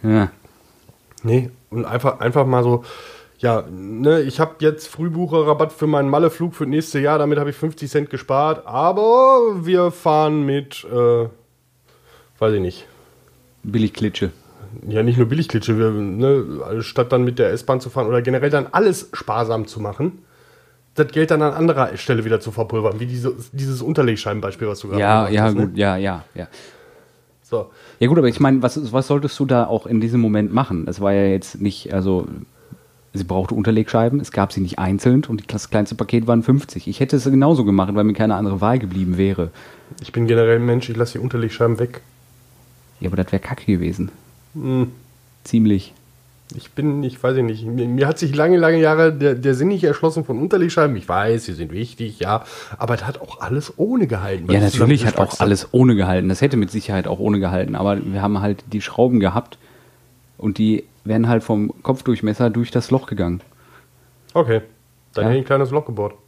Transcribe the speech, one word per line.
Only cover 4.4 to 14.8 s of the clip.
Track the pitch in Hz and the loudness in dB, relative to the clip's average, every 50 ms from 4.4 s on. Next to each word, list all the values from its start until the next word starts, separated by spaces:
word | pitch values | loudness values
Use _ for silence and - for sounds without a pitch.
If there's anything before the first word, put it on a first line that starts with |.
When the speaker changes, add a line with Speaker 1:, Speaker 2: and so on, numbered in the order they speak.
Speaker 2:
hab | 160 156 - - 151 | -2 -2 -2 0 0
jetzt | 156 151 151 - - | 0 0 0 -10 -18
Frühbucherrabatt | - - 160 175 160 165 180 160 151 165 156 147 151 143 156 156 - | -10 -8 -6 -6 -4 -4 -4 0 0 0 2 2 2 2 0 -2 -2
für | - 156 | -4 -2
meinen | 156 151 143 143 139 | 0 0 2 2 2
Malle-Flug | 139 147 170 165 160 - 165 175 165 | 2 2 2 2 0 -2 -6 -6 -6
für | - 160 | -6 -6
das | 135 | -2
nächste | 135 156 160 - - 143 | -2 -4 -4 -4 -4 -2
Jahr, | 135 143 151 156 | 0 0 2 2
damit | 147 147 147 143 | 2 0 0 0
hab | 147 143 | -2 -4
ich | 139 | -6
fünfzig | - - 160 156 - 151 131 | -4 -6 -6 -6 -6 -12 -4
Cent | - 147 147 147 | -2 -2 -2 -2
gespart, | - 127 - - 135 135 147 156 156 - - | -8 -12 -6 0 0 2 2 2 0 -2 -6
aber | - 107 127 147 170 190 196 214 220 233 254 262 262 269 254 240 226 208 185 165 | -8 -4 0 0 2 2 2 4 4 6 6 6 6 6 6 4 2 0 -2 -2
wir | 165 185 180 180 175 | 2 2 4 4 2
fahren | 170 - - 170 156 151 156 151 151 151 143 | 0 0 0 2 4 4 4 2 2 0 0
mit, | 139 139 143 139 135 - - - | 0 0 -2 -4 -6 -14 -16 -12
äh, | - 120 123 120 120 120 117 117 113 113 _ _ _ _ _ _ _ _ _ _ _ _ _ _ _ _ - _ _ _ _ | -4 0 2 4 4 4 2 0 -2 -6 _ _ _ _ _ _ _ _ _ _ _ _ _ _ _ _ -20 _ _ _ _
weiß | - 110 107 | 0 0 2
ich | 104 | 0
nicht. | 92 90 87 - - - - _ - _ _ _ _ _ _ _ _ _ _ _ _ | -2 -4 -6 -10 -18 -20 -20 _ -20 _ _ _ _ _ _ _ _ _ _ _ _
Speaker 1:
Billigklitsche. | - 101 117 110 104 - - 110 107 92 - - 92 - - _ - - - - - 107 - | -4 0 0 0 0 0 -2 -4 -4 -2 -2 -4 -4 -6 -8 _ -20 -20 -20 -20 -20 -18 -16